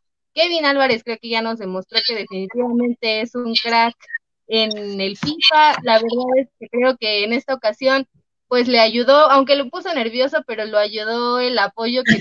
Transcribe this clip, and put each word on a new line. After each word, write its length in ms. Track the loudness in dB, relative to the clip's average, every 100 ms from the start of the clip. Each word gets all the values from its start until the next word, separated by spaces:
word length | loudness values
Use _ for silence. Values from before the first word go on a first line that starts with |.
| _ _ _
Kevin 320 | -2 0 0 0
Álvarez 380 | 2 2 0
creo 140 | -4 -10
que 100 | -4
ya 120 | -4
nos 180 | -4 -6
demostró 400 | -6 -8 -6 -4 -4
que 80 | -6
definitivamente 1080 | -6 -8 -8 -4 -2 0 -2 -2 -4 -4
es 140 | -4 -8
un 180 | -6 -4
crack 400 | -2 0 0 -2 -14 -16 _ _ -4
en 540 | -2 -2 -4 -8 -4
el 160 | -6 -4
fifa. 560 | -6 0 2 4 4 2
La 120 | 2 2
verdad 320 | 2 -2 0 0
es 100 | -2 -8
que 100 | -8
creo 280 | -2 0 0
que 260 | -2 -2 -2
en 80 |
esta 220 | -4 -4 -4
ocasión, 500 | -4 -2 0 0 -2 _ _ _ -4
pues, 200 | 0 2
le 120 | 4
ayudó, 500 | 4 2 4 6 8
aunque 240 | 6 4 2
lo 140 | 0
puso 240 | -6 -6
nervioso, 500 | -4 -2 0 0 -2 -4
pero 180 | -6 -2
lo 120 | 0
ayudó 600 | 0 -4 -4 -2 -2 0
el 180 | 0 0
apoyo 440 | -2 -2 -4 -2
que 160 | 0 0